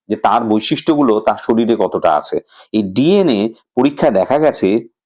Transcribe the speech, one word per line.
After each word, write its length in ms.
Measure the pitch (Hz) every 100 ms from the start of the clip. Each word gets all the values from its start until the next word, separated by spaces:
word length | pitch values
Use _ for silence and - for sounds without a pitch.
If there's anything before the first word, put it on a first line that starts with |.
| -
যে 80 | 107
তার 280 | 107 113
বৈশিষ্ট্যগুলো 760 | 113 107 - 151 - 147 131 107
তার 160 | 110 104
শরীরে 380 | - 113 113 110
কতটা 360 | 92 92 85 76
আছে। 240 | - 78 - - _
এই 120 | 107
ডিএনএ 640 | 98 101 151 202 175 104 113 - _ -
পরীক্ষায় 360 | 135 143 156
দেখা 280 | 95 90 143
গেছে 480 | 151 - 95 110 - _